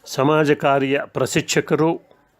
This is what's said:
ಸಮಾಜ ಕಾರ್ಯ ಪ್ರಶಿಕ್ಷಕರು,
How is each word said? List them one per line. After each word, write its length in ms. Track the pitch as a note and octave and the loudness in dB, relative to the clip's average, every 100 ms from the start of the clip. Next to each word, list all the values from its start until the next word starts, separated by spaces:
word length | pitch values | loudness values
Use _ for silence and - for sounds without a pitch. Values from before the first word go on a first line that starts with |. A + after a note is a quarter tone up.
ಸಮಾಜ 460 | - - C#3 D#3 D3 | -8 -2 2 2 2
ಕಾರ್ಯ 520 | D3 D3 C#3 C3+ C#3 - | 2 2 0 0 -2 -4
ಪ್ರಶಿಕ್ಷಕರು, 960 | C3 C3 E3 D3+ D#3 - D3 D#3+ E3 - _ _ | -4 -2 -2 -2 -2 0 0 0 -2 -8 _ _